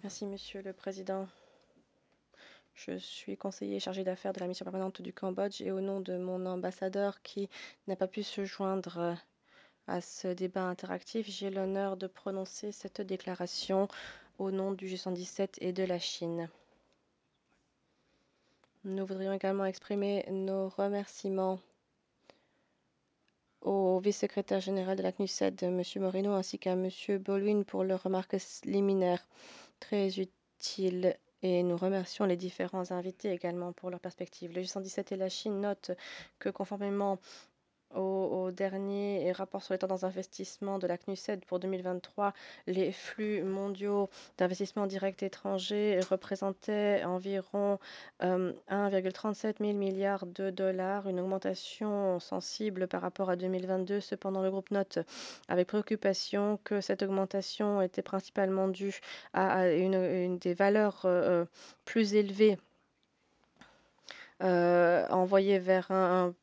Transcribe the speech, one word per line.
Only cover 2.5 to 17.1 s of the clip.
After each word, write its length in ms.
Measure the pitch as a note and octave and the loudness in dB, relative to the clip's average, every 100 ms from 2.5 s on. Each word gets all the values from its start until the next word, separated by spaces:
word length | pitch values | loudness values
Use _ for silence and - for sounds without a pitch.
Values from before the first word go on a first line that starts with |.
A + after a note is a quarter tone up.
| - _ | -20 _
Je 240 | - - F#3 | -16 -8 -8
suis 400 | - - - G3 | -8 -12 -10 -8
conseiller 420 | G3 F#3+ G3+ G3 | -8 -8 -6 -4
chargé 260 | G3 F#3+ | -4 -4
d'affaires 280 | F#3 F#3 G3 | -4 -2 -6
de 80 | F#3+ | -4
la 60 | F3+ | -6
mission 180 | F3+ | -6
permanente 380 | F#3 F#3+ F#3+ - | -6 -4 -6 -6
du 100 | F3+ | -12
Cambodge 480 | - F#3+ F#3 G3+ - | -6 -6 -2 -4 -2
et 100 | G3 | -4
au 120 | F#3+ | -2
nom 180 | G3 G3 | -2 -4
de 160 | F#3 F3+ | -4 -4
mon 300 | F#3 F#3 F#3 | -4 -4 -4
ambassadeur 760 | F#3 F#3 F#3 F#3+ G3 G3+ G3 | -4 -6 -4 -4 0 -2 -2
qui 300 | - - G3+ - - - - | -12 -8 -8 -8 -18 -16 -8
n'a 60 | |
pas 120 | F#3 F#3 | -2 -2
pu 160 | G#3+ | -2
se 240 | G3+ - G3 | -6 -6 -6
joindre 720 | - F#3+ F#3+ F3+ E3+ E3+ E3+ - _ _ - - _ - | -4 -2 -2 -4 -4 -2 -4 -10 _ _ -20 -20 _ -4
à 140 | F3+ | -4
ce 280 | F3 - F#3 | -4 -8 -6
débat 360 | F3+ F#3 F#3+ | -2 -4 -2
interactif, 600 | F#3 F3+ F#3 F3+ - A3+ G#3 | -4 -4 -6 -8 -4 -6 -6
j'ai 220 | F#3+ G3 | -6 -4
l'honneur 480 | F#3+ F#3+ G3 G3 F#3+ | -2 -2 0 -2 -4
de 80 | F#3+ | -8
prononcer 680 | - - G3 F#3 - G#3+ | -8 -8 -6 -8 -8 -10
cette 300 | G#3 G3 - | -10 -12 -10
déclaration 840 | F#3+ F#3 - F3+ F3+ - - F#3+ G3+ - - - - _ | -6 -6 -6 -6 -6 -6 0 2 2 -2 -14 -16 -20 _
au 120 | F#3+ | -4
nom 220 | F#3+ F#3+ | -2 -2
du 160 | G3 F#3+ | -4 -6
G 80 | F#3 | -8
cent 160 | F#3 | -6
dix-sept 460 | F3+ F3+ - F#3+ - | -6 -6 -4 -4 -2
et 140 | F#3 | -4
de 100 | F3+ | -2
la 140 | F#3+ F3 | 0 -2
Chine. 500 | F3 - E3+ E3+ E3 - _ _ _ _ _ | -4 -6 -4 -4 -6 -12 _ _ _ _ _